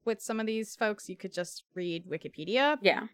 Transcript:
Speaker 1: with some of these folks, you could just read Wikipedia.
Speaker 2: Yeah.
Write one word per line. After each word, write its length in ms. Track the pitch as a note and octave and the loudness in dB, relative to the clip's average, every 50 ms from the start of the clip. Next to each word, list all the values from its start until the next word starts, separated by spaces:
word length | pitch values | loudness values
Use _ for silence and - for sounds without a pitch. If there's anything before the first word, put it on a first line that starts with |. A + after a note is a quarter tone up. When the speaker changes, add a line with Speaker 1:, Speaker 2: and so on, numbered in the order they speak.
| - | -2
Speaker 1:
with 160 | A#3 A3 - | -2 -2 -2
some 180 | - - A3+ A3 | -2 -4 -2 0
of 60 | A3 | 0
these 300 | A3 A3 A3 A3 - - | 0 0 0 -2 -4 -2
folks, 320 | - A#3 G#3+ G#3 G3+ - - | 0 0 0 0 0 -6 -12
you 80 | F#3+ | -12
could 160 | - - F#3 - | -10 -10 -8 -4
just 320 | - F3 - - - - _ - | -4 -4 -4 -6 -14 -16 _ -8
read 300 | F#3 F3+ F3 E3 E3 F3 | -4 -4 -2 -2 -4 -4
Wikipedia. 720 | F#3 D#3 E3 - - - - D#3 F3+ G#3+ B3+ C#4 D4 D4+ - G3+ | -4 -6 -6 -6 -6 -10 -8 -4 0 2 4 4 4 4 4 6
Speaker 2:
Yeah. 240 | F#3 D3+ - - - | 6 6 4 2 -4